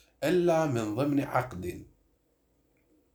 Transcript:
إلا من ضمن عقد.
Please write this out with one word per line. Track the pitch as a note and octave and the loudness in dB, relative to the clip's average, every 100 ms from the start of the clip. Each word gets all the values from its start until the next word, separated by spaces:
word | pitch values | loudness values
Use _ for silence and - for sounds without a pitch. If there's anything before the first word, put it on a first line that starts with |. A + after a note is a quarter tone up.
| _ - | _ -4
إلا | C#3+ F3+ F3 D#3+ D#3 | 0 2 4 2 2
من | A#2+ G#2+ G#2 | 0 -2 -2
ضمن | C#3 C#3 | 0 0
عقد. | C#3 B2+ - F2+ F2+ D#2 - _ _ _ _ _ _ _ _ _ _ _ _ | 0 -2 -2 -6 -8 -10 -14 _ _ _ _ _ _ _ _ _ _ _ _